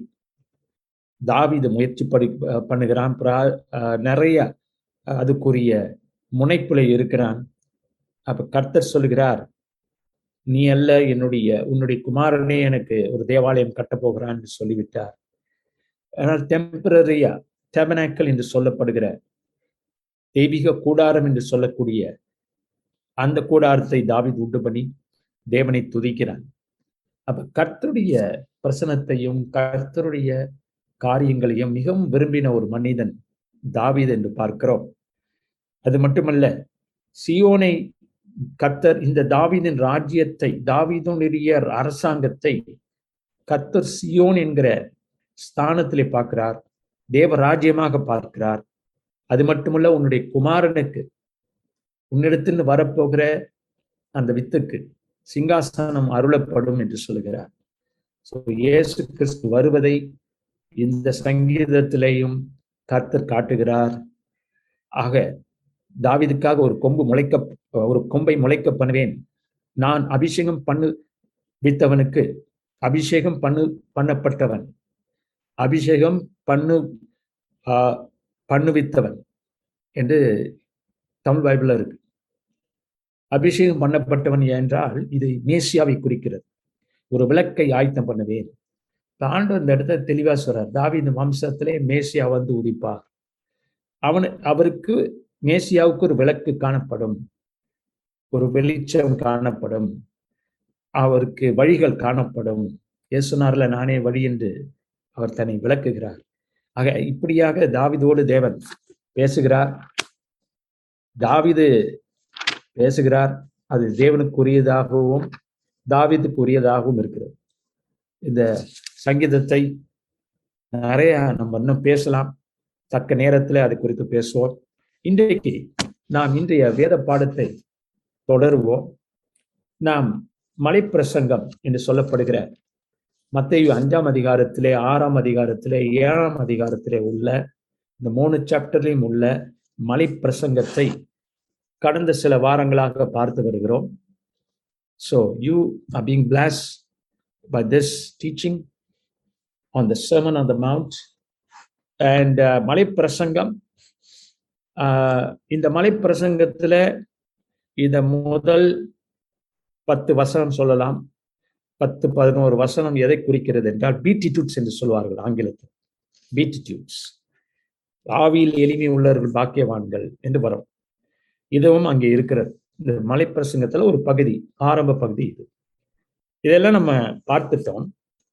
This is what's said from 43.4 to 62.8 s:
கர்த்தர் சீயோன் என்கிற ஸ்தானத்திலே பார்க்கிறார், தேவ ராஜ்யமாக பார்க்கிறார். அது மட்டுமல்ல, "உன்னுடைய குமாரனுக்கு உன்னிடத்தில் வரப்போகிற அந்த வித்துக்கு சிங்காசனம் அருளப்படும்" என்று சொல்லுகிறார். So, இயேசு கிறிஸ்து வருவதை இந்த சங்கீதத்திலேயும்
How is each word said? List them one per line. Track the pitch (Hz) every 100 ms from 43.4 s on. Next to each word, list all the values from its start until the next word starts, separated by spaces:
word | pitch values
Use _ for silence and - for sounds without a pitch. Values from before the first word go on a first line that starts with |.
கர்த்தர் | - 147 139 190
சீயோன் | - - 170 175 180 185
என்கிற | 156 143 127 110 - _ _ _ _ -
ஸ்தானத்திலே | - - 147 170 156 139 123
பார்க்கிறார், | 120 120 113 113 113 - _ _ _ -
தேவ | 131 165 147
ராஜ்யமாக | 139 156 156 156 156 135
பார்க்கிறார். | 127 113 - - 107 107 - _ _ _ _ _ -
அது | 127
மட்டுமல்ல, | 147 147 - 156 165
"உன்னுடைய | 156 139 131 -
குமாரனுக்கு | 135 143 170 165 160 143 123 - _ _ _ _ _ _ _ _ _ -
உன்னிடத்தில் | 135 156 156 143 170
வரப்போகிற | 139 143 143 147 143 147 151 156 - _ _ _ _ _ _
அந்த | 139 120
வித்துக்கு | 120 127 160 139 - - _ _ _ -
சிங்காசனம் | 143 160 170 147 - 151 143 131
அருளப்படும்" | 120 139 147 110 123 127 123
என்று | 104 107
சொல்லுகிறார். | - 107 101 - - _ _ _ _ _ _ _
So, | - 127 123
இயேசு | 113 127 147 156 - -
கிறிஸ்து | - 139 - 113
வருவதை | 120 147 143 143 143 139 - _ _ _ _ _
இந்த | - 120 123 131 131
சங்கீதத்திலேயும் | 139 139 139 151 147 143 139 139 131 131 127 131 131 - _ _